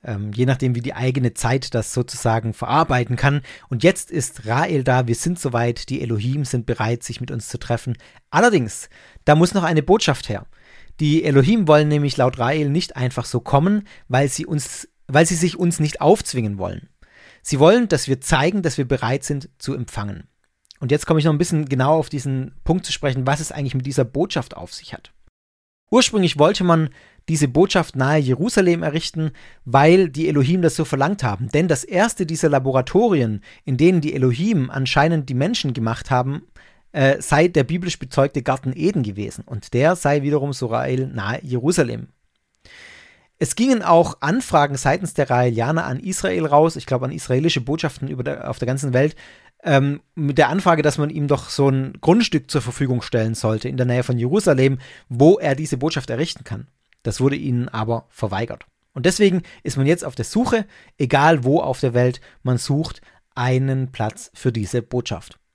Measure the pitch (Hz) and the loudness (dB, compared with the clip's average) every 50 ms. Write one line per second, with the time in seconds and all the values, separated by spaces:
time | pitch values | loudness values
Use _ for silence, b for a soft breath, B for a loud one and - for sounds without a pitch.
0 | _ 123 110 101 104 107 101 117 127 131 135 131 139 127 120 117 117 139 - - | _ -8 -8 -6 -6 -8 -2 0 2 2 2 0 0 -2 -2 -2 -4 -8 -6 -2
1 | 127 131 127 135 127 120 - - - 120 127 135 131 - - 117 107 - - 127 | -2 -2 0 0 0 -2 -2 -2 -2 0 0 0 -2 -2 -4 -4 -4 -2 -4 -4
2 | 123 - - - - 123 113 113 110 113 104 - - - 127 151 165 - 131 123 | -4 -4 -6 -4 0 0 0 0 -2 -4 -6 -6 -6 -2 0 0 2 2 0 -2
3 | 120 - 123 120 131 139 143 147 139 B B B B B 135 113 104 175 196 - | 0 -2 -2 0 0 0 0 0 -4 B B B B B -6 2 2 2 2 2
4 | - - - - 120 - - - - 107 117 135 160 - 165 143 127 135 127 127 | -6 -6 -6 -6 -6 -6 -10 -12 -6 -4 -2 -2 0 0 -2 -2 0 2 2 2
5 | 127 117 117 - - 165 180 170 - 139 120 117 117 120 120 - - - 131 - | 2 0 -2 -2 -2 -4 -4 -4 -6 -4 -2 0 0 -2 -2 -4 -8 -8 -6 -6
6 | - 117 117 107 104 123 135 147 143 - - 127 110 - 120 - 110 110 120 120 | -4 -4 -4 -2 -2 -2 -2 -4 -4 -4 -4 -4 -2 -4 -4 -2 -2 -2 -2 -4
7 | - - 117 - 123 120 - 117 - - - 117 - - 120 117 - - 117 b | -6 -12 -10 -10 -10 -10 -10 -10 -10 -10 -12 -12 -6 -4 -6 -4 -4 -6 -8 b
8 | b b b b b b - 151 214 240 220 165 120 107 - - - - b b | b b b b b b 0 2 4 4 4 2 0 -2 -8 -12 -16 -18 b b
9 | b b b b _ - 151 156 170 180 - 196 175 160 165 156 139 131 190 226 | b b b b _ 4 6 6 4 4 2 0 0 2 2 2 4 4 2 2
10 | - - 139 - - - 107 98 - - b b b b b b b b b - | 4 0 -2 -2 -4 -8 -8 -8 -8 -14 b b b b b b b b b -2
11 | 156 147 151 160 160 156 139 135 131 147 226 233 196 156 151 151 151 151 151 147 | 0 2 2 2 2 4 4 4 6 6 4 2 6 6 6 6 6 4 2 0
12 | 147 143 - - 127 127 127 - 117 120 147 156 151 143 139 170 - - - - | 0 -2 0 2 0 0 2 0 -2 0 0 0 0 0 0 -2 -2 -4 -6 -4
13 | 123 127 - - 120 - - 120 - - - 139 156 190 208 214 202 B B B | -4 -4 -2 -4 -6 -4 -4 -6 -2 2 2 2 4 4 0 0 -2 B B B
14 | B B 127 127 143 139 - - 160 - - 147 131 - - - - _ _ _ | B B 0 0 0 0 -2 -6 -6 -4 -4 -6 -4 -6 -12 -14 -16 _ _ _
15 | _ - 131 147 165 160 180 160 175 180 165 - 180 170 170 - 156 151 - - | _ 0 2 4 4 4 2 0 0 -2 0 0 -2 -2 0 0 -2 -2 -2 0
16 | 135 151 202 220 - - - 127 113 107 101 98 92 90 90 - - _ _ _ | 4 4 4 4 2 -6 -6 -4 -4 -4 -4 -4 -6 -6 -6 -8 -14 _ _ _
17 | b b b b b b b b b - - 135 143 165 208 247 240 208 165 143 | b b b b b b b b b -4 2 6 6 8 8 6 4 2 0 -2
18 | - - 135 131 - - 185 139 139 175 190 202 170 160 - - 139 120 139 123 | 0 -2 -4 -4 0 0 0 2 2 2 0 0 -2 -2 -2 -2 -2 -2 -2 -2
19 | - 113 131 139 - - 147 139 131 - _ _ - - 143 127 120 - - - | 0 -2 -2 -4 -4 -6 -6 -6 -6 -12 _ _ -8 -8 -6 -6 -6 -8 -8 -8
20 | 104 104 98 - - _ _ _ _ _ _ _ _ _ - _ 156 123 131 151 | -8 -8 -10 -12 -16 _ _ _ _ _ _ _ _ _ -14 _ -2 0 0 0
21 | - - 165 156 143 165 151 147 175 - 170 151 151 135 139 127 127 139 156 160 | 2 2 0 2 4 2 2 2 0 0 0 -2 -2 -2 -2 0 2 2 2 2
22 | 151 - - 139 123 139 135 131 131 135 - - - - 165 185 - - - - | 0 -4 -6 -8 -6 -4 -4 -4 -6 -8 -12 -8 -2 -2 -2 -2 -2 -6 -8 -4
23 | - 143 127 131 127 135 139 147 160 - - 151 139 131 127 135 127 135 135 143 | -2 -2 -2 0 0 0 0 -2 -2 -8 -8 -6 -6 -4 -4 -4 -4 -2 0 0
24 | 131 113 _ 139 170 202 - 147 123 - - - 87 90 - - - - - - | -2 0 _ -4 -4 -2 -2 -6 -6 -8 -12 -16 -16 -16 -16 -18 -16 -16 -18 -18
25 | _ - _ _ _ _ _ _ _ _ _ _ _ _ _ _ _ _ - 247 | _ -20 _ _ _ _ _ _ _ _ _ _ _ _ _ _ _ _ 4 4
26 | 247 - - 214 185 165 - 143 147 165 208 - 185 175 165 160 156 151 b b | 4 4 2 0 0 0 2 4 2 2 4 2 2 2 4 2 2 -2 b b
27 | b b b b b - 160 151 147 131 123 147 185 196 - 190 160 - - 131 | b b b b b -4 0 0 0 2 4 4 2 4 4 0 0 0 -2 -2
28 | 131 135 151 156 143 127 127 123 165 240 - - 190 175 175 170 165 156 143 165 | 0 2 2 2 2 2 0 0 -2 0 0 2 2 2 2 0 -2 -4 -4 -4
29 | - - - 160 156 156 b b b b b b b 123 120 135 143 160 175 185 | -6 -6 -6 -4 -4 -4 b b b b b b b 2 4 6 8 8 8 6
30 | 190 160 127 143 160 151 151 143 135 127 175 185 170 160 - - 160 - - 135 | 6 2 0 -2 -2 0 2 2 2 2 2 2 2 0 0 0 -4 -2 0 0
31 | 135 156 208 - 131 120 101 95 123 110 - 143 165 185 156 131 - - 208 175 | 0 0 0 -2 -2 -4 -2 -4 -6 -2 0 0 2 2 0 0 -2 -4 0 0
32 | 208 233 - - 190 156 165 156 - 156 143 135 131 135 131 131 127 - - 180 | 0 0 0 -4 -6 -4 -4 0 0 2 2 2 0 2 0 0 0 2 2 2
33 | 233 240 196 147 123 110 107 101 B B B B B - 135 123 151 175 190 175 | 4 4 2 2 0 0 -2 -6 B B B B B -4 0 2 4 4 4 4
34 | 143 147 - 143 127 131 120 127 175 220 226 160 127 127 - 139 131 127 - 147 | 0 -2 -2 0 2 2 2 0 0 0 0 0 0 -2 -4 -4 -4 0 2 2
35 | 143 160 170 156 139 131 131 123 139 185 240 - - 143 120 127 113 113 113 - | 2 2 2 0 -2 -4 -2 -2 -2 -2 -2 -2 -4 -4 -4 -2 -2 -4 -4 -6
36 | - - 135 123 123 131 139 156 - _ b b b b b b b b - 165 | -4 -2 0 0 0 -2 -6 -8 -10 _ b b b b b b b b -2 0
37 | 135 135 139 - - - 156 147 165 180 175 160 131 123 160 180 180 175 - - | 2 2 2 0 0 0 2 4 4 4 4 0 0 0 -2 -4 -4 -6 -8 -8
38 | - 127 - - 139 143 - 143 120 - 131 131 - - 104 175 156 185 202 165 | -10 -4 0 0 0 0 0 -4 -2 -2 -4 -2 -4 -8 -6 -2 -2 0 0 0
39 | 123 104 98 101 104 - - - - - 117 104 - - - 123 135 160 185 175 | -4 -4 -4 -8 -8 -10 -10 -14 -14 -12 -12 -12 -12 -4 0 2 2 2 2 2
40 | - 143 147 147 139 143 147 151 135 143 135 - 131 113 113 117 127 135 127 127 | 0 0 0 2 0 0 0 0 -2 -2 -4 -4 -4 -4 -4 -4 -2 -2 -2 -2
41 | 131 135 135 117 98 101 120 135 - 139 123 123 117 151 180 175 147 117 117 113 | -4 -4 -6 -8 -6 -6 -6 -6 -6 -6 -6 -2 0 0 2 2 0 0 -2 -10
42 | 120 _ _ _ _ _ _ _ _ _ _ _ B B B B B B B B | -12 _ _ _ _ _ _ _ _ _ _ _ B B B B B B B B
43 | B B B B B B B _ - 131 - - 233 269 262 226 180 165 170 165 | B B B B B B B _ -6 -4 0 0 2 2 2 2 2 4 4 4
44 | 170 165 - _ - 147 175 254 - - - 156 143 143 139 131 - 143 143 185 | 4 2 -2 _ -2 -2 -2 -2 -2 0 2 2 2 2 -2 -2 0 0 0 0
45 | 196 160 - - 143 - 127 123 123 123 117 110 113 123 156 160 165 - 131 131 | -2 -6 -2 -2 0 0 2 2 2 2 0 0 -2 0 -2 -2 -2 -4 -8 -8
46 | - 185 185 - - 190 185 180 160 151 143 147 156 165 160 143 - - 131 123 | -6 -6 -6 -4 -2 -2 -2 -2 0 2 4 4 4 4 0 -4 -6 -4 -4 -2
47 | 131 131 151 160 - - 127 127 151 165 - 135 117 123 147 165 - 151 - - | -2 -4 -8 -10 -4 -2 -2 0 0 0 -2 -2 -4 -4 -6 -4 -4 -6 -6 -6
48 | - 131 151 127 127 143 143 - - - 131 - - 120 131 135 143 139 123 127 | -10 -8 -8 -6 -6 -8 -8 -8 -8 -10 -8 -6 -4 -4 -4 -4 -4 0 0 2
49 | 139 156 - B B B B B B B B B - - 147 139 139 143 143 - | 2 0 -2 B B B B B B B B B -2 2 2 4 4 2 -2 -6
50 | _ _ _ - 151 139 139 135 151 123 160 196 - 185 170 156 143 151 - - | _ _ _ -4 -4 -2 2 4 2 4 2 0 2 2 2 4 2 0 0 0
51 | 147 151 156 156 143 143 147 135 - - - - 139 139 135 135 135 139 - - | -4 -4 -2 -4 0 0 0 -2 -2 -8 -2 0 2 2 2 0 -2 -6 -10 -2
52 | - 156 180 233 233 - - 151 131 - - 151 110 123 - - 143 127 127 123 | 2 4 4 4 4 2 0 -4 -4 -2 -4 -4 -2 -4 -4 -4 -2 0 0 -2
53 | - - - 120 110 113 113 - - 110 110 110 - 127 135 127 127 123 120 123 | -2 -2 -2 0 0 0 -2 -2 -2 -2 -2 -2 -4 -6 -4 -2 0 0 0 0
54 | 123 - 127 120 117 123 147 214 208 185 147 131 131 135 139 127 B B B B | 0 0 -2 0 0 0 0 2 4 4 4 4 4 2 2 0 B B B B
55 | B B 127 117 139 160 196 - - 156 139 131 156 147 - 131 135 160 - 143 | B B 2 6 8 8 8 6 4 0 0 0 -2 -4 -4 -2 -2 -2 -4 -4
56 | 127 - 131 117 160 170 - - - - - - 117 _ _ _ _ _ _ _ | -6 -4 -4 -4 -4 -6 -6 -14 -12 -12 -12 -12 -12 _ _ _ _ _ _ _
57 | _ 117 104 - 127 135 139 147 - 139 123 120 123 - - 110 110 110 117 117 | _ -6 -2 0 0 0 0 0 -4 -2 -2 -2 -2 -4 -6 -6 -4 -2 -4 -6
58 | - _ _ - - 104 98 95 113 - - - - _ _ _ _ _ _ 139 | -6 _ _ -6 -6 -4 -4 -4 -6 -6 -10 -16 -16 _ _ _ _ _ _ 0
59 | 120 185 180 - 208 196 180 185 B B B B B - 123 135 131 139 165 175 | 0 0 2 4 4 4 4 2 B B B B B -6 -2 0 2 2 2 0
60 | - 151 131 - 110 - - 214 254 247 - 226 202 b b b b b b b | 0 -10 -6 -8 -8 -2 0 0 0 2 0 -2 -2 b b b b b b b
61 | 143 120 147 135 143 160 170 147 123 127 143 165 - - 127 - - 131 117 123 | -2 2 2 4 6 6 4 4 2 2 2 2 2 0 -4 -2 -2 0 2 2
62 | 123 127 123 - b b b b b 127 127 120 - - 139 143 160 - - - | 2 2 0 -2 b b b b b -2 -2 -2 0 -2 -2 -2 -2 -4 -8 -16
63 | b b b b b _ _ - 123 127 127 131 135 135 131 131 131 127 - - | b b b b b _ _ -4 -2 0 0 0 0 0 -2 -2 -4 -6 -4 -4
64 | 110 110 - - - - _ - - 131 113 113 104 95 - 123 117 _ - 123 | -4 -4 -4 -8 -20 -20 _ -4 -4 -2 -2 -2 -6 -2 -4 -4 -4 _ -6 -6
65 | 120 - 104 85 - - - _ _ _ | -6 -6 -10 -10 -12 -18 -20 _ _ _